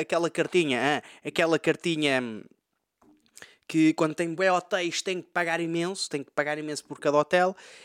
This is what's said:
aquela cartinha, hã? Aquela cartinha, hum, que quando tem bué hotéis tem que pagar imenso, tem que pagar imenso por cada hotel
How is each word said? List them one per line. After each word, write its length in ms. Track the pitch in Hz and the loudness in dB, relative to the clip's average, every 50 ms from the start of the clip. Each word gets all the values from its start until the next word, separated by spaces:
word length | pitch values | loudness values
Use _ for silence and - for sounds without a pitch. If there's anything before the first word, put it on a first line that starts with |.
aquela 280 | 165 - 180 165 170 156 | -2 0 0 0 0 0
cartinha, 500 | - 170 151 - - 180 165 143 127 120 | 0 -2 -2 2 2 2 2 4 0 2
hã? 240 | 123 143 151 123 - - - - - | 2 2 0 0 -4 -10 -20 -14 -12
Aquela 320 | 147 - - 170 165 160 151 | -6 -2 0 2 2 2 2
cartinha, 640 | - 165 147 - - 175 165 151 151 143 135 131 | 2 0 -2 0 -2 -2 -2 0 2 2 2 0
hum, 240 | 123 117 110 101 - - _ _ _ _ _ _ _ _ _ _ _ _ _ _ _ _ _ - - - - _ _ | 0 -4 -8 -12 -14 -18 _ _ _ _ _ _ _ _ _ _ _ _ _ _ _ _ _ -20 -20 -20 -20 _ _
que 280 | - - 160 160 156 156 | -4 2 4 4 4 4
quando 200 | - 165 156 151 | 2 0 -2 0
tem 200 | - 175 170 165 | -4 -4 -4 -2
bué 180 | 156 190 190 | 0 0 2
hotéis 480 | 180 175 175 - - 185 180 170 160 - | 2 0 0 -2 -4 -4 -2 -4 -4 -4
tem 220 | - 196 185 180 | -4 -4 -6 -6
que 60 | - - | -8 -6
pagar 320 | _ 175 175 170 165 170 | _ -4 -2 -2 -2 -2
imenso, 500 | 170 165 165 170 170 180 196 - - - | -2 -2 -2 -2 -2 -2 -4 -6 -6 -6
tem 120 | - 143 | -6 -8
que 80 | 135 - | -8 -4
pagar 260 | _ - 143 147 151 151 | _ -4 -2 -2 -4 -6
imenso 260 | 151 151 147 - - | -6 -8 -8 -10 -10
por 160 | - 147 - | -14 -14 -2
cada 160 | - 151 143 | -2 2 4
hotel 400 | 147 147 - 180 180 180 185 190 - - - - - | 4 2 4 2 2 2 2 -2 -6 -16 -20 -20 -20